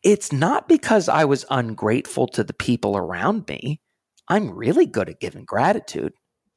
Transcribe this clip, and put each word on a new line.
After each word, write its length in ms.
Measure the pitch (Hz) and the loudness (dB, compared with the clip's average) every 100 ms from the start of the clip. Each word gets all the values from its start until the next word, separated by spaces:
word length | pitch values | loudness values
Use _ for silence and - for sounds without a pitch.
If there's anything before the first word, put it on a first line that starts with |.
it's 300 | 190 202 - | 2 2 0
not 360 | 139 170 294 - | 0 2 2 2
because 400 | 320 - 220 165 | 2 4 2 2
I 160 | 151 147 | 2 2
was 180 | 139 - | 2 0
ungrateful 760 | 131 113 104 107 123 - - 127 | -2 -2 -2 0 0 -2 -2 -2
to 140 | - | -2
the 120 | 104 | -4
people 420 | - - 120 104 101 | -4 -2 0 0 -2
around 500 | 85 87 131 220 - | -4 -2 -2 -2 -6
me. 320 | 71 127 151 _ _ _ _ - | -8 -8 -8 _ _ _ _ -2
I'm 220 | 196 165 | -2 -2
really 340 | 90 113 254 - | -4 2 4 2
good 220 | 107 90 | 0 -4
at 100 | - | -6
giving 240 | - - | -10 -12
gratitude. 680 | - 104 160 220 - - 80 - _ _ _ | -6 0 2 0 -4 -8 -8 -8 _ _ _